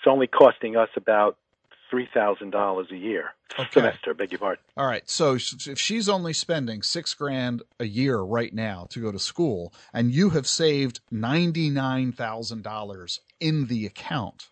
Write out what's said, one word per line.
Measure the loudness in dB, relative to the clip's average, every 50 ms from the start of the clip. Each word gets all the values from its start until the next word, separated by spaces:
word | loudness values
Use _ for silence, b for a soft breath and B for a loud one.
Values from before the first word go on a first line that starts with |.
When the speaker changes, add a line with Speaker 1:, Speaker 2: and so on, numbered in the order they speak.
| 4
Speaker 1:
only | 4 4 4 2
costing | 4 8 10 10 10 8 6 -2 0 2
us | 2 2 2 0
about | -2 0 2 4 6 4 4 2 _ _ _ _ _ _ _ -20 _ _ -4
three | -4 -4 -4 -2 0
thousand | 0 2 2 0 -2 -4 -4
dollars | -2 0 0 0 0 -2 -4 -6
a | -10
year. | -8 -6 -4 -4 -4 -6 -8 -12 _ _ -12 -8 -8
Speaker 2:
Okay. | -8 2 4 4
Speaker 1:
Semester, | 4 4 2 -2 -4 -6 -4
beg | -4 -6 -6
your | -6 -4
pardon. | -4 -4 -4 -6 _ _ _
Speaker 2:
All | -4 -2
right. | -2 -2 -4 -6 -6
So | -2 0 2 2 2
sh-, | 0 -2 -6 -8 -10 -12
if | -8 -6
she's | -4 -2 -2 -2 0 0
only | 0 0 0 -2 -4
spending | -4 -4 -4 -2 -2 -2 -4 -4 -6 -6
six | -6 -6 -6 -4 -6 -6 -6
grand | -6 -4 -4 -2 -2 -2 -2 -4 -6 -8 -12 _ -8
a | -8
year | -4 -2 0 2 2 2 0
right | -2 -2 -2 -2 -2 -2 -4
now | -6 -6 -6 -6 -8 -12 -12
to | -10 -8
go | -6 -6
to | -4 -4
school, | -6 -4 -2 0 0 0 0 -2 -6 -10 b b b b -2
and | 0 2 2
you | 4 4 4 4
have | 4 2 0
saved | -2 0 2 2 2 4 2 0 -2 -4 -8 -10 _
ninety-nine | -6 -4 -2 0 2 2 2 2 0 0 0 0 0 0 0 0 0 0 0 -2 -2
thousand | -4 -6 -6 -6 -6 -8 -8 -10 -10 -10
dollars | -10 -8 -8 -8 -10 -10 -12 -12 -12 -12 -12 _ _ _ -4
in | 0 0 2 2 0
the | 0 -2 -2 -2
account, | -4 -8 -10 -8 -6 -6 -4 -6 -6 -10 -16 -20 -20